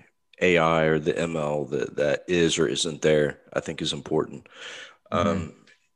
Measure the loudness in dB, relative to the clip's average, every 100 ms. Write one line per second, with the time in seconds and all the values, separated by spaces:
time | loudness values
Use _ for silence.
0 | -20 _ _ 0 2 4 4 4 4 2
1 | 0 0 -2 -2 -2 -4 -4 -4 -4 -2
2 | -2 -2 0 2 4 4 0 0 -4 0
3 | 2 4 2 -2 -8 -6 -6 -6 -6 -6
4 | -2 -2 -2 -8 -18 -20 -18 -16 -20 -20
5 | _ -2 0 -2 -6 -14 _ _ _